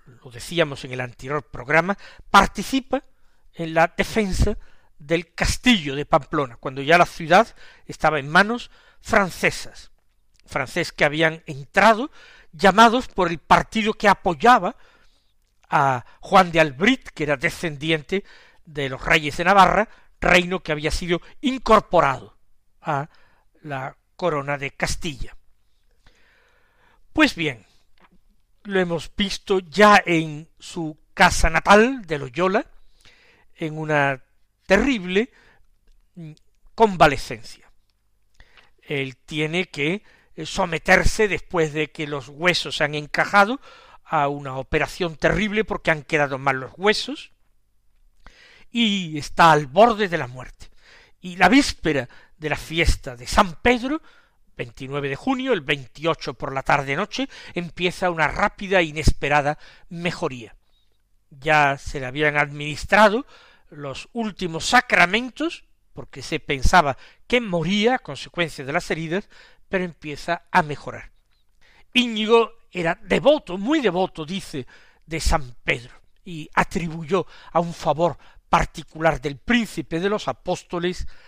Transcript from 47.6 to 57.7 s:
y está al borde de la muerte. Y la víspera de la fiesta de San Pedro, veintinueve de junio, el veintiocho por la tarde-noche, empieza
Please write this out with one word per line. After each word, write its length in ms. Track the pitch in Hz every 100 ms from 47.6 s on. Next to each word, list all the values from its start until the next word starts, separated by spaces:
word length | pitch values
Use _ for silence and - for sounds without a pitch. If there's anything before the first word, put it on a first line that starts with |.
| _ _ _ _ _ _ - _ - _ -
y 460 | 233 226 202 175 151
está 340 | - - 170
al 160 | 151 143
borde 400 | 156 233 214 202
de 100 | 165
la 100 | 127
muerte. 420 | 127 - - - - _ - _ _
Y 160 | 180 175
la 140 | 185
víspera 580 | 262 285 - 165 143 123 - - -
de 120 | 151
la 60 | 143
fiesta 640 | - 160 156 - - 120
de 100 | 123
San 280 | - 202 156
Pedro, 400 | 240 247 254 311 - _ _ _ _ -
veintinueve 540 | 123 - 131 143 139
de 80 | 135
junio, 340 | - 262 262
el 80 | 202
veintiocho 760 | 139 143 131 - 160 156 -
por 200 | 135 139
la 100 | 135
tarde-noche, 640 | - 143 139 139 208 - 269 - - 175
empieza 540 | 170